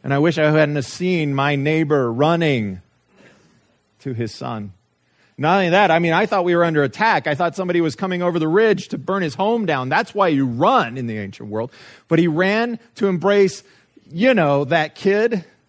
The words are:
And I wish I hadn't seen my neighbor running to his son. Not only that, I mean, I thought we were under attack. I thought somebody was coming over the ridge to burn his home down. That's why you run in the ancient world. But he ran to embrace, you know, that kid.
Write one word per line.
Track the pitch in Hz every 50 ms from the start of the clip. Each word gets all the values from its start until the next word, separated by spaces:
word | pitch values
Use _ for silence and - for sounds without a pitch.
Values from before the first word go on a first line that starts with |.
And | - 135
I | 139 139
wish | 151 175 160 160
I | 151 151
hadn't | 151 156 156 147 147 147
seen | 127 - - - 175 185 185 170 156 147
my | 139 135 139 147 143
neighbor | 139 139 151 160 160 165 143 151 143 127 117
running | 117 123 143 156 170 170 170 151 139 120 107 101 92 92 _ _ _ _ _ _ _ _ - - _ _ _ _ _ _ _ _ _ _ _ _ _ _
to | - 139 123
his | 113 120 104 -
son. | - 135 123 117 107 104 101 - _ _ _ _ _ _ _ _ _ _ _ _
Not | - 139 156 180 196
only | 190 170
that, | 170 196 208 180
I | 160 170
mean, | 175 165
I | 160 175 214
thought | - 220 190 175
we | 180 175
were | 170 170
under | 170 160 147
attack. | 143 131 - - 214 226 202 156 - 156
I | 147
thought | 135 180 170 -
somebody | - 185 180 175 175
was | 165 156 123
coming | - 190 185 180 175
over | 180 175 165 170
the | 160 156
ridge | 160 208 226 220 208 - - -
to | - -
burn | 135 - 190 196
his | 185 156 -
home | - 190 214 233 233 214
down. | 165 151 131 127 131
That's | 147 196 233 -
why | - 202 190 175
you | 156 139 135
run | 127 117 117 160 214 269 240 156 113 120 135
in | 123
the | 117 110 107
ancient | 101 98 101 - 113 104
world. | 104 110 117 127 - - - - - - _ _
But | 165 160
he | 175
ran | 175 151 165 185 190 208 220 233 240 233 220 - _ _
to | - 220
embrace, | 196 185 165 151 196 202 202 196 185 - - _ _ _ _ _ _ _ - _ -
you | 147 165 220 269 254
know, | 202 160 143 143 139 147
that | 127 165 160 151 156 _
kid. | - - 196 196 208 226 240 233 185 160 - _ _ _